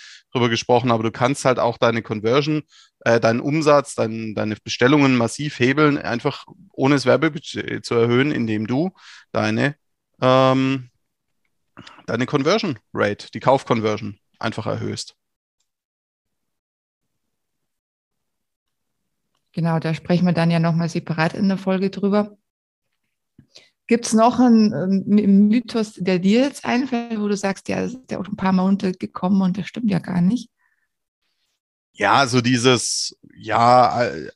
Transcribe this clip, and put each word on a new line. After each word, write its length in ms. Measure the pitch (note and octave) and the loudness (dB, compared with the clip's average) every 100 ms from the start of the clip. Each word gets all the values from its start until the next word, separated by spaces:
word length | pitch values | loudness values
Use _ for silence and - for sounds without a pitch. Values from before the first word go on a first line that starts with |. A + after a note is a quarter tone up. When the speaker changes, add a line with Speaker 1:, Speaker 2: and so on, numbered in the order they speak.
| - - _ | -20 -20 _
Speaker 1:
drüber 160 | C3 A#2+ | -2 0
gesprochen, 440 | A2+ - B2 B2+ | 0 2 2 2
aber 100 | A2+ | 0
du 80 | A2+ | -2
kannst 340 | - B2+ C#3 | -2 -2 0
halt 140 | C3+ B2 | 0 0
auch 180 | A#2 A#2 | -2 0
deine 260 | A#2+ A#2 | 0 0
Conversion, 600 | - A2 G#2+ C3 D3 D3+ - _ _ _ | -6 -4 0 0 0 -4 -8 _ _ _
äh, 180 | - A#2 | 0 2
deinen 220 | A2+ A#2+ | 2 0
Umsatz, 560 | C#3+ D#3 D3+ C#3+ C3 - | -2 0 4 2 2 -4
dein, 380 | A2+ A2+ A2 G#2 | -6 -6 -8 -6
deine 200 | G#2+ G#2+ | -6 -6
Bestellungen 540 | - - B2 D3 C#3 B2+ | -8 0 2 4 4 2
massiv 420 | A#2 - D3 - | 0 -4 -8 0
hebeln, 400 | B2 C#3 D3+ C#3+ | 0 2 2 0
einfach 480 | D#2+ A#2 C#3+ - - - - | -4 -6 -6 -8 -12 -20 -16
ohne 220 | - C3+ | -2 2
das 100 | C#3+ B2 | 2 2
Werbebudget 800 | B2+ D#3+ D3+ - A#2+ - A2 | 2 0 -4 -10 -10 -8 -8
zu 120 | - A#2+ | -2 0
erhöhen, 340 | A#2 A#2+ D3 | 2 2 2
indem 380 | B2+ A2+ G#2+ G#2+ | -2 -2 -4 -2
du 240 | B2+ F#3 - - - _ | -2 -4 -6 -20 -20 _
deine, 420 | - G#2+ A2 C3+ C#3+ _ _ _ - | -2 -2 0 -2 -4 _ _ _ -2
ähm, 680 | B2+ C3 C3 C3 C3+ C3+ B2 _ _ _ _ _ _ _ _ - - - - | 2 4 4 2 0 -4 -10 _ _ _ _ _ _ _ _ -20 -20 -18 -8
deine 200 | A#2 B2 | -6 -2
Conversion 520 | C#3+ C#3 G#3+ G3+ B2 _ | -2 0 0 -2 -8 _
Rate, 340 | A2+ G#2 G#2 - | -2 -2 -4 -10
die 60 | A2+ | -4
Kaufconversion 800 | B2+ C3 - A#2+ G#2+ G#2 G#2 G#2+ _ - | 0 2 0 -2 -2 -4 -8 -14 _ -8
einfach 280 | A2 G#2 G#2+ | -8 -6 -8
erhöhst. 500 | G#2+ G#2+ G#2+ - _ _ _ _ _ _ _ _ _ _ _ _ _ _ _ _ _ _ _ _ _ _ _ _ _ _ _ _ _ _ _ _ _ _ _ _ _ _ _ _ _ _ _ _ | -6 -8 -10 -14 _ _ _ _ _ _ _ _ _ _ _ _ _ _ _ _ _ _ _ _ _ _ _ _ _ _ _ _ _ _ _ _ _ _ _ _ _ _ _ _ _ _ _ _
Speaker 2:
Genau, 260 | - E3 E3 | -4 -2 -2
da 140 | D#3+ | -4
sprechen 320 | D#3 - F3 F3+ | -6 -2 0 2
wir 60 | |
dann 180 | E3 E3 | 2 0
ja 80 | E3+ | 2
nochmal 280 | E3 E3 E3+ | 0 0 -2
separat 460 | E3+ - D#3+ E3 | -4 -6 -2 -2
in 140 | - G3 | 0 -2
der 100 | F#3 | -2
Folge 320 | F#3+ F#3+ G3 | -2 -2 -2
drüber. 460 | F#3+ G3 G#3 G#3 G#3 _ _ _ _ _ _ _ _ _ _ _ - _ _ - | -2 0 0 -2 -8 _ _ _ _ _ _ _ _ _ _ _ -20 _ _ -2
Gibt's 240 | A#3 A#3+ | -2 0
noch 260 | A3 A3+ A#3 | 2 2 4
einen, 340 | B3 A3+ G#3+ | 4 6 4
ähm, 300 | - F#3 G3 F#3+ | 0 -2 -2 2
My-, 200 | G#3 G3+ | 2 6
Mythos, 680 | G3 G#3 A#3 A#3 A#3 G#3+ - | 6 6 2 -2 -4 -6 -4
der 220 | F3+ F#3 | -2 0
dir 240 | F#3+ A3+ | 2 2
jetzt 220 | C#4 - - | 2 -2 -2
einfällt, 520 | A#3+ C4+ A#3+ A#3 A3 | -2 -2 -4 -4 -4
wo 80 | G#3 | -2
du 80 | G3+ | -2
sagst, 320 | G3 G3 - | -4 -6 -6
„Ja, 120 | F#3+ | -6
das 120 | F#3 | -6
ist 160 | B3+ - | -8 -10
ja 80 | - | -10
auch 60 | |
schon 100 | F#3+ | -8
ein 20 | - | -4
paar 160 | F#3+ | 0
Mal 120 | F#3 | 2
untergekommen 760 | F#3+ G3 F#3+ F3+ G#3 - F#3 G3 | 2 0 -2 -6 -10 -6 -2 0
und 140 | F#3 F#3+ | 0 -2
das 80 | E3+ | -8
stimmt 240 | - A#3+ | -6 -2
ja 80 | F3+ | -2
gar 220 | - F3+ | -2 0
nicht“? 300 | F3+ B3+ - _ _ _ _ _ _ _ _ _ _ _ _ _ _ | 0 0 -6 _ _ _ _ _ _ _ _ _ _ _ _ _ _
Speaker 1:
Ja, 340 | - G#3 A#2 C3+ | -2 2 2 2
so 120 | B2+ | 2
dieses, 800 | A#2+ B2+ B2+ B2 - - - - - | 2 2 4 2 0 -6 -8 -12 -20
ja, 720 | - G#2+ A2 A#2+ B2 A#2 - | -14 -4 2 6 6 4 2
äh, 260 | A#2 D2 C2 | -4 -6 -10